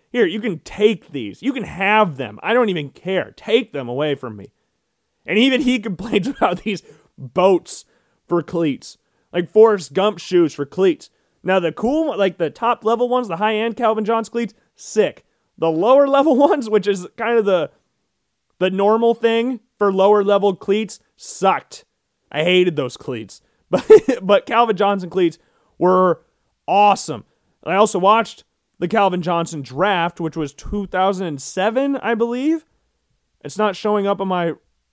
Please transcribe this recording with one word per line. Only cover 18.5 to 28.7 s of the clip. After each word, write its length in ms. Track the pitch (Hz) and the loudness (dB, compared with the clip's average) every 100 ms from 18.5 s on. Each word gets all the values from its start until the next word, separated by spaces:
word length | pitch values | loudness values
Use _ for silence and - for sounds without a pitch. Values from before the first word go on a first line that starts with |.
| _ | _
the 100 | 185 | -2
normal 440 | 190 202 226 233 | 2 2 4 2
thing 460 | 226 226 226 247 247 - _ | 2 0 0 -2 -6 -12 _
for 140 | 202 | 0
lower 300 | 190 196 208 | 4 4 4
level 320 | 196 202 202 | 4 2 2
cleats, 460 | 185 - 208 220 - _ _ | -2 -2 -2 -2 -10 _ _
sucked. 680 | - - 190 147 - - _ _ _ _ _ | -18 -2 0 0 -6 -20 _ _ _ _ _
I 140 | 147 | -4
hated 320 | 170 185 180 147 | 2 2 2 0
those 200 | 127 - | -6 -8
cleats. 460 | - 120 104 - _ | -10 -10 -12 -18 _
<laughs> 40 | _ _ | _ _
But, 140 | 185 - 427 - 247 | -4 8 8 8 -2
but 240 | 190 202 - | 2 0 2
Calvin 320 | 233 233 185 | 0 0 0
Johnson 320 | 202 196 180 | 0 -2 -4
cleats 280 | 190 175 - _ _ _ - | -2 -2 -2 _ _ _ -2
were 460 | 175 185 185 165 _ _ _ _ - | 2 4 2 0 _ _ _ _ -2
awesome. 580 | 190 208 - - 117 - _ _ _ | 2 4 2 -2 -10 -12 _ _ _
I 100 | - | -4
also 240 | 190 208 185 | 2 2 2
watched 460 | 190 220 220 - _ _ _ | 4 2 0 -10 _ _ _